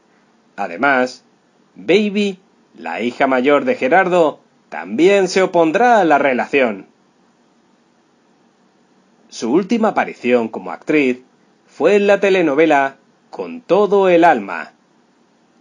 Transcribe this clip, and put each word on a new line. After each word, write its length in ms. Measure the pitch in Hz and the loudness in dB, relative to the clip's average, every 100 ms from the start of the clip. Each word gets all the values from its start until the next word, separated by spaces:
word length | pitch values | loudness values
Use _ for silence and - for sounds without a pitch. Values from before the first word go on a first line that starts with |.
| _ _ _ _ _ - | _ _ _ _ _ -12
Además, 680 | 98 85 139 131 127 - _ _ _ _ _ | -10 -2 0 0 -2 -6 _ _ _ _ _
Baby, 640 | - 101 196 208 196 202 185 _ _ _ - | -16 -2 0 0 -2 -4 -6 _ _ _ -16
la 240 | 82 87 | -10 -6
hija 260 | 120 120 135 | -6 -2 0
mayor 380 | 131 131 143 | 0 2 0
de 100 | 127 | 0
Gerardo, 680 | 120 127 170 185 175 151 - _ _ _ | -2 0 2 2 0 0 -2 _ _ _
también 580 | 76 87 113 180 202 185 | -16 -8 0 2 2 0
se 140 | 190 | 0
opondrá 580 | 185 175 160 185 240 226 | 0 0 0 2 2 2
a 40 | |
la 140 | 165 143 | 2 2
relación. 680 | 139 123 110 143 123 98 90 _ _ _ _ _ _ _ _ _ _ _ _ _ _ _ _ _ _ _ _ _ _ _ _ | 2 -2 -2 0 0 -2 -14 _ _ _ _ _ _ _ _ _ _ _ _ _ _ _ _ _ _ _ _ _ _ _ _
Su 240 | - 113 | -10 -2
última 360 | 156 196 233 214 | -2 -2 -2 -2
aparición 600 | - 90 - 120 123 110 | -2 -6 -6 0 0 0
como 220 | 113 92 | -8 -12
actriz 520 | 82 - 151 131 123 - _ _ _ _ | -12 -2 0 0 -4 -10 _ _ _ _
fue 300 | - 151 208 | -4 0 2
en 100 | 202 | 2
la 140 | 202 | 2
telenovela 760 | 202 190 165 139 160 143 135 - _ _ _ | 2 2 0 2 2 2 0 -6 _ _ _
Con 300 | - 90 82 | -14 -12 -14
todo 480 | - 180 202 202 190 | -2 0 2 2 2
el 160 | 180 | 4
alma. 480 | 170 135 98 82 76 _ _ _ _ _ _ _ _ _ | 4 2 -2 -10 -12 _ _ _ _ _ _ _ _ _